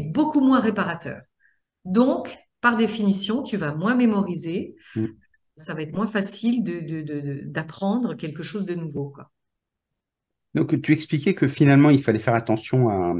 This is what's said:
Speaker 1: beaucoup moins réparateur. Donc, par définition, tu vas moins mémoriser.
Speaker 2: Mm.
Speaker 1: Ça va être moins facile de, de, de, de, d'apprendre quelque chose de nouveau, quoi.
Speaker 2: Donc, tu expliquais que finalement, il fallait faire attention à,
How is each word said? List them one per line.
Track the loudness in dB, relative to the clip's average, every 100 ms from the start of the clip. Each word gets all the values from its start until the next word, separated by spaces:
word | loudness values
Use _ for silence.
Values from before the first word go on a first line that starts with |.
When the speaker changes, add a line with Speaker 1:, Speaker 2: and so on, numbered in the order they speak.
| -2
Speaker 1:
beaucoup | 0 0 4
moins | 4 4
réparateur. | 2 0 -4 -6 -10 -14 -18 _ _ _ _ _
Donc, | -2 2 2 0 -6 -14 _ _
par | 0 2
définition, | 0 0 0 0 0 -4
tu | -4 -4
vas | -4
moins | -2 0 2
mémoriser. | 4 2 0 -4 -6 -6 -6 -14 -10 -6
Speaker 2:
Mm. | -6 -8 _ _ _ -16
Speaker 1:
Ça | -10
va | -8
être | -6
moins | -4 -4
facile | -2 -4 -2 -2 0
de, | -2 -6
de, | -8 -8
de, | -6 -6
de, | -6 -8 -8
d'apprendre | -8 -8 -4 -2 -2 -2 -6
quelque | -10 -10
chose | -8 -6 -6
de | -6
nouveau, | -6 -8 -8
quoi. | -12 -20 _ _ _ _ _ _ _ _ _ _ _ _
Speaker 2:
Donc, | -2 0 0
tu | 2
expliquais | 0 0 -2 0 2
que | 2
finalement, | 4 6 8 8
il | 6
fallait | 4 0
faire | 2
attention | 0 0 -2 0 2 2
à, | 2 0